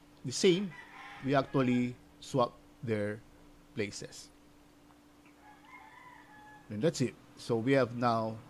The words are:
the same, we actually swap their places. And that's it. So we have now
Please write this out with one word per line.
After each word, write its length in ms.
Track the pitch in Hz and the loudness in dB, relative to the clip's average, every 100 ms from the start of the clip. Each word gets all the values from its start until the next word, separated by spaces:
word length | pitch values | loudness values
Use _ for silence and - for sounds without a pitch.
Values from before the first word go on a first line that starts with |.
| - - | -20 -12
the 80 | 131 | -8
same, 380 | - 190 175 196 - - - - - | 2 4 4 0 -8 -18 -18 -18 -6
we 100 | 135 | 0
actually 600 | 139 131 143 127 123 123 123 - - | 2 2 2 4 2 0 -4 -16 -20
swap 340 | - 135 120 - - - | -2 0 0 -2 -20 -10
their 380 | 117 107 104 110 - - - - - | -4 -2 -2 -6 -12 -20 -20 -20 -10
places. 540 | - 104 - - - - - - - - - - - - - - - 831 831 988 1017 880 - - - - - - - - | -6 -6 -6 -14 -16 -20 -20 -20 -20 -20 -20 -20 -20 -20 -20 -20 -20 -20 -20 -20 -20 -20 -20 -20 -20 -20 -20 -20 -20 -12
And 120 | 107 | -2
that's 180 | 156 - | 0 0
it. 140 | 120 - - - | -2 -4 -20 -10
So 200 | - 117 | -2 0
we 160 | 120 | 4
have 240 | 139 120 123 | 4 2 2
now 400 | 120 113 110 110 | 0 2 -2 -8